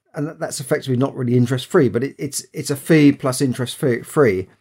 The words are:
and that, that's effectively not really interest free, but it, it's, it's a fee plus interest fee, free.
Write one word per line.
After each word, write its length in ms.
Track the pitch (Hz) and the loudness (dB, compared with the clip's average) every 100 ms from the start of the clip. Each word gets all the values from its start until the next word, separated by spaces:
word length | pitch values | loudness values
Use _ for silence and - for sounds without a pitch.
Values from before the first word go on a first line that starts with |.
| _ | _
and 140 | 156 151 | -10 -10
that, 120 | 160 | -8
that's 200 | 156 - | -10 -8
effectively 380 | 135 151 131 123 | -4 -4 -2 -2
not 180 | 139 139 | -2 -2
really 220 | 123 123 | 0 2
interest 300 | 120 131 - | 2 -2 0
free, 200 | 190 127 | 2 2
but 160 | 113 | 0
it, 120 | 139 - | -4 -6
it's, 280 | 147 - - | -8 -8 -10
it's 180 | - - | -12 -8
a 60 | 135 | -8
fee 380 | - 160 143 | 2 6 6
plus 260 | 139 139 127 | 4 -2 -2
interest 380 | 139 123 123 - | -2 -2 -6 -4
fee, 240 | 143 - | -2 -2
free. 480 | - 156 131 92 95 _ | -2 2 2 2 -4 _